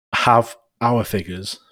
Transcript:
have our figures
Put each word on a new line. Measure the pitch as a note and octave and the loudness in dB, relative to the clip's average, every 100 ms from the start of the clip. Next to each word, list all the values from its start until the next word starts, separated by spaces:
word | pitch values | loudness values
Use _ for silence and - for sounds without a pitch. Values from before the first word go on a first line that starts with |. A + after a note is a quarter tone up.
| _ | _
have | - - A#2+ A#2 - _ - | 0 4 4 2 -6 _ -4
our | A#2 A#2+ | 0 0
figures | G#2+ G2+ F2 F2+ G2 - _ | -2 -4 -6 -10 -12 -12 _